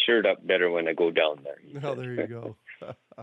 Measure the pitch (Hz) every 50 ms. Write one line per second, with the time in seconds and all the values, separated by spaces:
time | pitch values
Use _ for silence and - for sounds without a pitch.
0 | - - 120 113 101 98 90 - - 90 92 87 90 87 85 85 82 80 80 82
1 | 87 85 82 85 80 76 76 71 67 71 71 - - - 143 143 143 143 131 123
2 | 127 123 123 127 123 110 117 120 117 107 104 - _ - - - - - - -
3 | _ _ - -